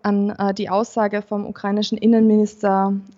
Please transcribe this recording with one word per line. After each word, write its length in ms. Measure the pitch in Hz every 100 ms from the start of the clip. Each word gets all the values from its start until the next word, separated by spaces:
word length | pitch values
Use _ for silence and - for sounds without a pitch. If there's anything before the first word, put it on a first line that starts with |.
an, 280 | 208 202 202
äh, 240 | - 202
die 160 | 196 190
Aussage 500 | 190 233 233 208 208
vom 260 | 208 208 202
ukrainischen 520 | - 202 208 208 214
Innenminister 960 | 214 226 220 214 208 - 202 190 196 196 -